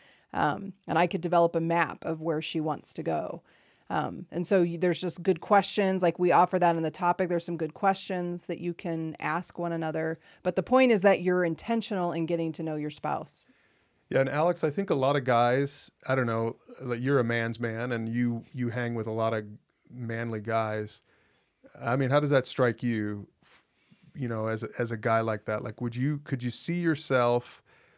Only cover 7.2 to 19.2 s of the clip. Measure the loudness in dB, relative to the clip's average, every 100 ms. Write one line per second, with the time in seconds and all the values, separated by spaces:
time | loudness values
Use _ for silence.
7.2 | 0 -2 -2 -4 -6 0 0 0 -2 -4
8.2 | -4 -6 -6 -6 -6 -6 -6 -4 -6 -6
9.2 | -4 -4 -4 -6 -4 -4 -4 -4 -4 -6
10.2 | _ -8 -4 -2 2 4 6 6 6 4
11.2 | 4 2 2 -2 -4 -4 -2 -2 -2 -2
12.2 | -2 -2 -2 -4 -6 -4 -6 -6 -6 -6
13.2 | -6 -14 -16 _ _ _ _ _ -4 0
14.2 | 0 0 0 0 -2 -2 0 2 2 2
15.2 | 4 4 4 4 0 -4 -14 _ -2 0
16.2 | 2 0 -2 -4 -12 -12 -6 -2 2 4
17.2 | 4 2 0 -2 -4 -4 -4 -4 -2 0
18.2 | 0 -2 -6 -6 -4 -2 -2 -2 -4 0